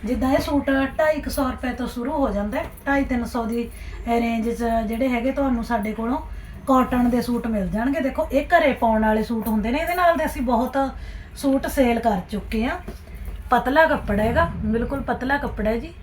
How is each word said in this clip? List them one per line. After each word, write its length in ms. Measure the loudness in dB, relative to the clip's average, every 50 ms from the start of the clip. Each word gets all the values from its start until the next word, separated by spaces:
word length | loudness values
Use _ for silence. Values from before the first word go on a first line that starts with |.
| -2
ਜਿੱਦਾਂ 260 | -2 -2 0 2 2
ਇਹ 80 | 2 2
ਸੂਟ 300 | 2 2 0 0 2 2 0 2 0 -2 0 0
ਢਾਈ 220 | 2 2 2 0
ਕੁ 80 | -2 -4
ਸੌ 220 | -2 -2 -2 -2
ਰੁਪਏ 180 | -2 -4 -6 -6
ਤੋਂ 180 | -4 -4 -6
ਸ਼ੁਰੂ 240 | -6 -6 -6 -4 -4
ਹੋ 180 | 0 0 0 0
ਜਾਂਦਾ 280 | 0 -2 -2 -2 -4 -4
ਹੈ, 60 | -6 -6 -10 -8 -2
ਢਾਈ 160 | 0 0 0 0
ਤਿੰਨ 220 | 0 0 -2 -2
ਸੌ 200 | -2 -4 -4 -2
ਦੀ 240 | -2 -2 -2 -4 -6 -8 -14 -12 -12 -12 -8 -2
ਰੇਂਜ 420 | 0 2 2 2 2 0 0 0 -2
'ਚ 140 | -2 0 0 2 2 2 0
ਜਿਹੜੇ 240 | 0 0 0 0 2
ਹੈਗੇ 220 | 2 2 0 0
ਤੁਹਾਨੂੰ 320 | 0 0 0 2 2 0 0
ਸਾਡੇ 300 | 0 -2 0 0 -2 -4
ਕੋਲੋਂ 240 | -2 -2 -2 -2 -4 -4 -8 -12 -12 -12 -14 -14 -10 0
ਕਾਟਨ 420 | 2 4 4 4 2 2 2 2 4
ਦੇ 120 | 2 2
ਸੂਟ 260 | 0 0 -2 -2 -2
ਮਿਲ 220 | -2 -2 0 -2 0
ਜਾਣਗੇ। 300 | -2 0 0 0 0 0
ਦੇਖੋ, 280 | 0 -2 0 -2 -2 0
ਇਹ 140 | 0 0 2
ਘਰੇ 280 | 4 4 6 6 4 2
ਪਾਉਣ 320 | 4 2 2 4 4 4
ਵਾਲੇ 180 | 4 2 2 0
ਸੂਟ 240 | 0 -2 -4 -2
ਹੁੰਦੇ 240 | 0 -2 0 0 0
ਨੇ, 80 | 0 0
ਇਹਦੇ 160 | 0 0 0
ਨਾਲ 220 | 4 4 4 4
ਦੇ 80 | 4 0
ਅਸੀਂ 160 | -2 -2 -2
ਬਹੁਤ 360 | 0 2 2 2 2 2 0 0 0 0 -2 -8 -10 -10 -10 -12 -14 -14 -12
ਸੂਟ 320 | -2 2 2 2 2 0
ਸੇਲ 320 | 0 2 4 4 4 4 2
ਕਰ 220 | 2 2 0 0 -2 -4
ਚੁੱਕੇ 360 | -6 -6 -6 -2 -2 0 0
ਹਾਂ। 120 | 0 -2 -4 -8 -12 -14 -14 -14 -16 -14 -12 -10 -10 -10 -10 0 2
ਪਤਲਾ 360 | 2 2 4 4 4 6 6
ਕੱਪੜਾ 380 | 6 4 0 0 0 0 2 2
ਹੈਗਾ, 280 | 2 2 2 2 0 -2
ਬਿਲਕੁਲ 460 | -4 -2 0 0 0 0 -2 -4 -4
ਪਤਲਾ 360 | -2 -4 -4 -4 0 -2 -2
ਕੱਪੜਾ 320 | -2 -2 -4 -4 -2 -2 -2
ਹੈ 80 | -2
ਜੀ। 160 | -2 -4 -8 -16 -16